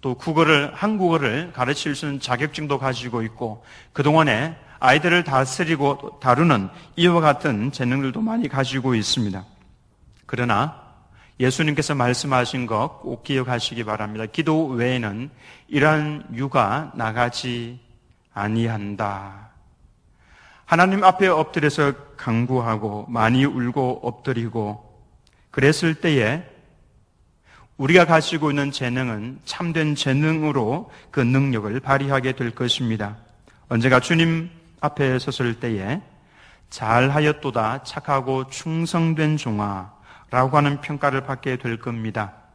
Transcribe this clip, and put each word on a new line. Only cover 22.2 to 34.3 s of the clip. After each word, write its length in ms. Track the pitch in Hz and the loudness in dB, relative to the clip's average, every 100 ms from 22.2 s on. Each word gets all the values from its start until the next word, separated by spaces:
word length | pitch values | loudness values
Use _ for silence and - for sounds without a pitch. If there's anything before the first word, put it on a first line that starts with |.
| - 113 120 127 117 110 107 104 110 | -2 -2 0 0 0 -2 -4 -8 -6
많이 360 | 120 110 127 | 0 2 4
울고 560 | 139 127 120 131 127 - | 2 0 -2 0 -2 -2
엎드리고 1000 | 120 117 - 120 113 113 104 104 - - _ _ _ _ _ | -6 -8 -6 -4 -4 -4 -6 -8 -16 -20 _ _ _ _ _
그랬을 440 | - 135 156 170 | 2 4 4 0
때에 480 | 156 175 143 107 151 175 - _ _ _ _ _ _ _ _ _ - - _ | 0 0 2 2 -2 -8 -20 _ _ _ _ _ _ _ _ _ -20 -20 _
우리가 280 | 135 175 | 4 6
가지고 460 | 170 160 156 165 151 | 8 4 2 -2 0
있는 200 | 143 143 | 0 -2
재능은 720 | 135 127 123 127 110 113 131 | -2 -4 -2 -2 -4 -8 -12
참된 500 | - - 170 160 156 | -14 -8 -4 0 0
재능으로 960 | 147 139 135 156 160 151 139 110 147 - - - | 0 0 2 2 2 0 0 0 -2 -6 -20 -8
그 100 | - | 0
능력을 600 | 120 131 139 117 104 117 | 2 2 2 0 -2 -6
발휘하게 520 | 135 135 139 135 131 | 0 0 2 0 0
될 180 | 123 123 | -4 -6
것입니다. 640 | - 123 - 120 110 104 110 - _ _ _ _ | -4 -2 -2 -2 -4 -6 -10 -20 _ _ _ _
언젠가 320 | 120 123 127 | 0 6 4
주님 500 | - 165 165 | 4 2 2